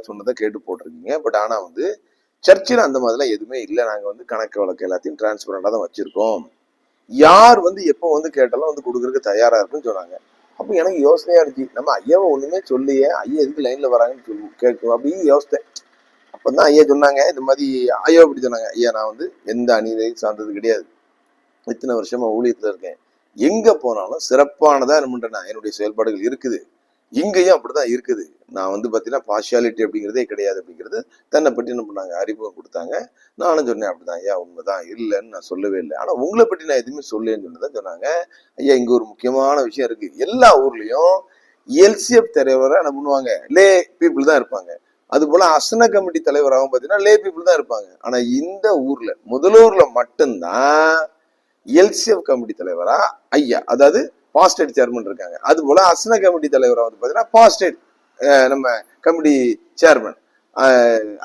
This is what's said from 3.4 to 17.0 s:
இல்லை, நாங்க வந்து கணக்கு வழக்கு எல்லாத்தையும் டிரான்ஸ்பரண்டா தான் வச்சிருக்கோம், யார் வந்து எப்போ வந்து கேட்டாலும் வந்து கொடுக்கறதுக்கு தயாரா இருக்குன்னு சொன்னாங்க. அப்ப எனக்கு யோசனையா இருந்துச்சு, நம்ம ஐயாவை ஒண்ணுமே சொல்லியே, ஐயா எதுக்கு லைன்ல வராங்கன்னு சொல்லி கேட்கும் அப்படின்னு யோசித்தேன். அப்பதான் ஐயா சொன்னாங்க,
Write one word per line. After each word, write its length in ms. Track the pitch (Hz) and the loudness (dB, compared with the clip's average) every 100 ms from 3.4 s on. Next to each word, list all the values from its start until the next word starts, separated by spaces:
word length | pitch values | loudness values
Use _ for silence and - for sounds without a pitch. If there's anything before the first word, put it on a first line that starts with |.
| 113 131 | -8 -12
இல்லை, 220 | 98 113 | -10 -6
நாங்க 220 | 117 104 101 | -6 -6 -10
வந்து 180 | 110 | -14
கணக்கு 360 | 120 113 107 104 | -12 -10 -8 -6
வழக்கு 260 | 95 87 92 | -6 -6 -8
எல்லாத்தையும் 320 | 90 - - | -8 -10 -8
டிரான்ஸ்பரண்டா 520 | 107 107 - 95 101 | -8 -8 -12 -8 -6
தான் 140 | 110 | -6
வச்சிருக்கோம், 600 | 87 - 92 95 110 98 78 _ _ _ _ _ _ | -8 -10 -10 -4 -4 -4 -10 _ _ _ _ _ _
யார் 500 | 123 156 190 233 226 | 4 6 10 8 8
வந்து 220 | 175 196 | 2 -2
எப்போ 280 | 170 - 170 | -4 -2 -2
வந்து 180 | 151 160 | -2 -2
கேட்டாலும் 400 | 147 123 123 156 | -2 0 0 -4
வந்து 160 | 143 123 | -6 -6
கொடுக்கறதுக்கு 420 | 123 123 131 104 | -6 -4 -4 -2
தயாரா 300 | 101 117 113 | 2 4 2
இருக்குன்னு 300 | 98 147 120 | -2 -6 -8
சொன்னாங்க. 280 | 98 87 92 _ _ _ - | -8 -10 -20 _ _ _ -16
அப்ப 100 | - | -4
எனக்கு 240 | 185 180 175 | -2 -2 0
யோசனையா 400 | 143 165 - 170 | 2 2 4 2
இருந்துச்சு, 240 | 151 131 131 | 2 -2 -10
நம்ம 180 | 117 135 104 | -8 -4 -4
ஐயாவை 300 | 110 180 185 | 2 2 4
ஒண்ணுமே 300 | 139 139 185 | 0 -4 -8
சொல்லியே, 460 | - 127 139 135 139 - | -4 -4 0 0 0 -2
ஐயா 180 | 107 156 | -4 -2
எதுக்கு 260 | 139 151 127 | -2 -2 -6
லைன்ல 240 | 135 135 | -4 0
வராங்கன்னு 340 | 120 117 131 117 | 0 0 -4 -14
சொல்லி 220 | 104 104 - | -14 -14 -4
கேட்கும் 380 | 123 117 117 | -2 -2 -2
அப்படின்னு 340 | 117 139 190 156 | -2 -4 -4 2
யோசித்தேன். 380 | 147 - - - - _ _ _ _ _ | 2 0 -8 -8 -20 _ _ _ _ _
அப்பதான் 360 | - - 131 156 | -8 -4 2 4
ஐயா 120 | 147 | 6
சொன்னாங்க, 380 | 143 143 | 6 6